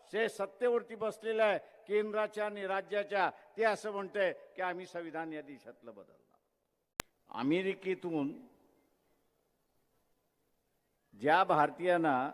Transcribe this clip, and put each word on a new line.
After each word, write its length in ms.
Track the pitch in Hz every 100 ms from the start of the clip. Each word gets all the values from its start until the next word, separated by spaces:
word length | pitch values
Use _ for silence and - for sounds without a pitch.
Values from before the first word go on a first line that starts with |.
| -
जे 180 | 202 220
सत्तेवरती 640 | - 196 - 247 240 - 220
बसलेलं 480 | 220 - 220 220
आहे 140 | 214 175 - - -
केंद्राच्या 580 | 208 214 214 214 208 208
आणि 220 | 202 190
राज्याच्या, 640 | 196 170 202 202 202 170 - - -
ते 60 |
असं 280 | 220 196 214
म्हणतंय 420 | 196 196 208 185 - - -
की 60 |
आम्ही 240 | 185 175 180
संविधान 480 | 175 170 160 160
या 80 | 151
देशातलं 540 | 143 135 113 120 117 104
बदलणार. 420 | 95 - _ _ _ _ _ _ _ _ - _ _
अमेरिकेतून 1200 | - 131 170 190 190 185 180 175 160 139 - - _ _ _ _ _ _ _ _ _ _ _ _ _ _ _ _ _ _ _ _ _ _ _ _ _ _ 101
ज्या 240 | 127 165
भारतीयांना 880 | 190 160 147 - 175 175 160 131 135